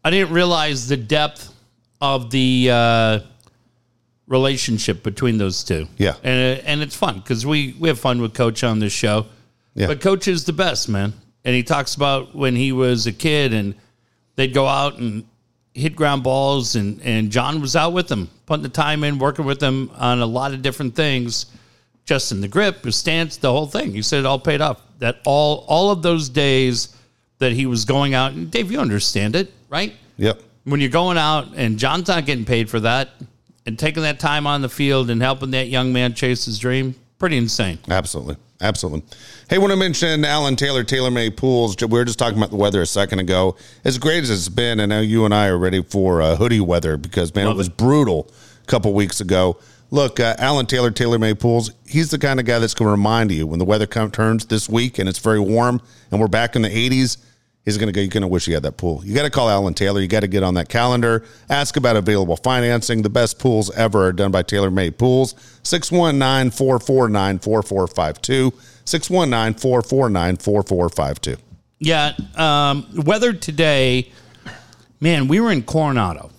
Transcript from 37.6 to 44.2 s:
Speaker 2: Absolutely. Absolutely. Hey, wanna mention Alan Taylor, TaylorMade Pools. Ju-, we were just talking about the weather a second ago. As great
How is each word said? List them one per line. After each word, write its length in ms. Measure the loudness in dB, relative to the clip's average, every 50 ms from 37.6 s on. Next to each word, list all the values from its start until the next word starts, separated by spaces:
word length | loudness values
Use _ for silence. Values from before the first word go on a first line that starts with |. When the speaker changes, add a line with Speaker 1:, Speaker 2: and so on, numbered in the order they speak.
| -2 -2 -4 -8 -4 -2
Speaker 2:
Absolutely. 480 | -2 -2 -2 -2 -8 -8 -8 -8 -10 -12 _ _ _ _
Absolutely. 420 | -4 -2 -2 -2 -6 -6 -6 -8 -10 _ -20 -20 -20 -20 -20 -20 -4 0
Hey, 80 | 2 2
wanna 160 | 4 4 4
mention 480 | 2 2 0 0 0 0 0 2 0 0
Alan 300 | 2 2 0 2 0 0
Taylor, 300 | 0 0 0 0 -2 0
TaylorMade 520 | 0 0 0 0 0 0 0 0 -2 -2
Pools. 380 | 0 0 2 2 2 2 0 0
Ju-, 140 | -2 0 2
we 100 | 2 2
were 60 | 2
just 140 | 0 0 0
talking 200 | 0 0 2 0
about 120 | 0 0
the 60 | 0
weather 240 | 0 0 2 2 0
a 60 | 0
second 320 | 0 0 0 0 0 0 -4
ago. 380 | 0 0 2 2 2 0 0 -4 -16 -20 -20 -4 -4
As 140 | -4 -2 0
great 240 | 0 0 0 2